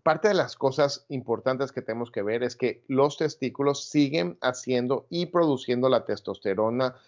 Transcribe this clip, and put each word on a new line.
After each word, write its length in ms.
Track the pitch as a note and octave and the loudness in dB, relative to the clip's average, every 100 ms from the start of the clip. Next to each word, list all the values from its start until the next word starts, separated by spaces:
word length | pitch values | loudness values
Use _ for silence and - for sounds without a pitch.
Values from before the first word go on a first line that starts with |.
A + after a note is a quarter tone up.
parte 240 | E3 D#3 G#3 | 0 2 2
de 60 | |
las 240 | F#3+ B2 - | 2 0 0
cosas 480 | C3+ C3 C#3+ - - | -2 2 0 0 -8
importantes 640 | C3+ A#2+ A2+ C3 C3 C3+ | -8 -2 -2 0 -2 -4
que 100 | B2+ | -6
tenemos 300 | - A2+ A#2 | -6 -6 -6
que 120 | A2 | -6
ver 200 | G2+ A#2 | -2 -2
es 140 | B2 - | -2 -2
que 260 | B2 - - | -2 -2 -2
los 260 | C3 D3 - | 2 2 2
testículos 680 | D#3 - B2+ - C#3+ C#3 - | -4 -2 -6 -2 -2 -2 -2
siguen 520 | D3+ C#3 D#3+ F3 - | 2 2 2 -2 -2
haciendo 640 | B2+ B2+ - B2 B2 C3 - | -2 -2 -2 0 0 -2 -2
y 180 | E3+ F3 | -6 -2
produciendo 600 | F3 D#3 C3 - B2 C3 | 2 2 2 -2 0 4
la 160 | A#2 | 2
testosterona, 880 | - G2+ - F#2+ G2+ F#2+ A2 A#2+ C3 - | 0 -6 -6 -6 -2 0 0 0 -2 -4